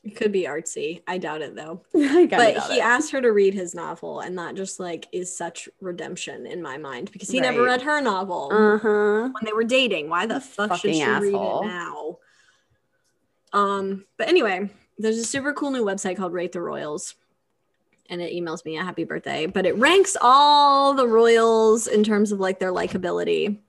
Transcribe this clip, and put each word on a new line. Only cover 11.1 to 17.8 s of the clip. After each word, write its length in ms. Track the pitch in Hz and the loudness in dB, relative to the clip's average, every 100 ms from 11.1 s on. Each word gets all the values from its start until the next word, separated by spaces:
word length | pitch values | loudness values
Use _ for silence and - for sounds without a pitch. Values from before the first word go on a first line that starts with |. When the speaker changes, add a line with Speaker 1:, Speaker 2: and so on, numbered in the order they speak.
| 135 | 2
Speaker 1:
it 100 | 202 | 0
Speaker 2:
asshole. 300 | 202 - 117 208 | 0 -2 -2 -4
Speaker 1:
now? 520 | - 165 151 - 175 _ _ _ _ _ _ _ _ _ _ _ _ _ | -6 -10 -10 -12 -12 _ _ _ _ _ _ _ _ _ _ _ _ _
Um, 520 | 202 202 196 196 196 _ - | 0 0 -2 -4 -8 _ -8
but 120 | 226 | 0
anyway, 420 | 349 220 180 202 - _ - | 2 2 -2 -6 -12 _ -6
there's 200 | 220 226 | -4 -2
a 60 | |
super 280 | 226 277 269 | -4 -4 -4
cool 180 | 294 285 | -4 -4
new 140 | 262 | -2
website 320 | 208 196 196 185 | -2 -2 -6 -6
called 160 | 180 | -6
Rate 200 | 175 180 | -4 -6
the 80 | 180 | -6
Royals, 520 | 165 147 151 147 - - _ _ _ _ _ _ | -8 -8 -8 -10 -10 -18 _ _ _ _ _ _